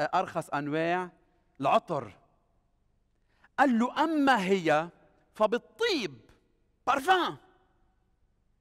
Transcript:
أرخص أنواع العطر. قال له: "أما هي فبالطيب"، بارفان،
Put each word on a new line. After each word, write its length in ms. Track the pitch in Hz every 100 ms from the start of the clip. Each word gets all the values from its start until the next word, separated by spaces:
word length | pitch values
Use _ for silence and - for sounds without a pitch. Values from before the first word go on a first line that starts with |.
أرخص 480 | 151 175 - 170 -
أنواع 600 | 143 147 156 165 180 180 - _ _ _ -
العطر. 520 | 135 220 - 143 107 - _ _ _ _ _ _ _ _ _ _ _ _ _ -
قال 200 | 277 226
له: 260 | 254 -
"أما 400 | 330 302 269 233
هي 440 | 180 196 156 151 170 - _ _ _
فبالطيب"، 840 | - 214 233 - - 466 320 170 120 - _ _ _ _ _ -
بارفان، 500 | 277 320 370 269 139 _ _ _ _ _ _ _ _ _ _ _ _